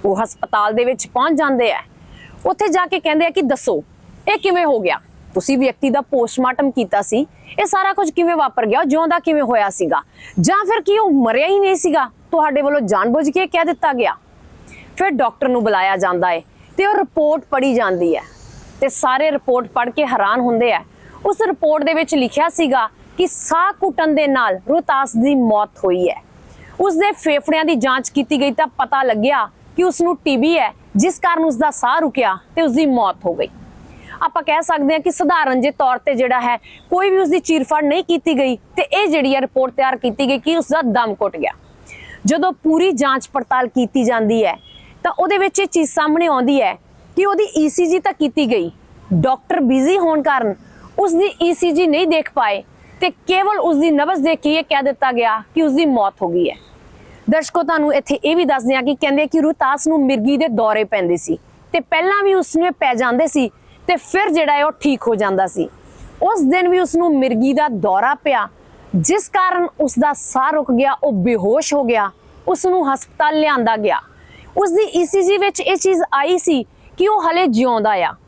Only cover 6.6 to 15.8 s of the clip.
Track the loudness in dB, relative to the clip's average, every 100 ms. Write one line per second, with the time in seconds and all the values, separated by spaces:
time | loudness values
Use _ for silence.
6.6 | -2 -2 -2 -2 0 -2 -2 -10 -10 -4
7.6 | -2 0 0 -2 -2 0 0 0 -2 -2
8.6 | 0 0 0 0 0 0 0 0 0 0
9.6 | 0 -2 -2 -2 -4 -20 -8 0 2 2
10.6 | 0 -2 0 2 2 2 2 2 2 2
11.6 | 2 2 0 0 -2 -8 -4 0 2 0
12.6 | 0 0 0 0 2 2 0 0 0 0
13.6 | -2 0 -2 0 -2 -4 _ -20 -20 -20
14.6 | -20 -20 -20 -4 -2 0 -2 -2 -2 0
15.6 | 2 2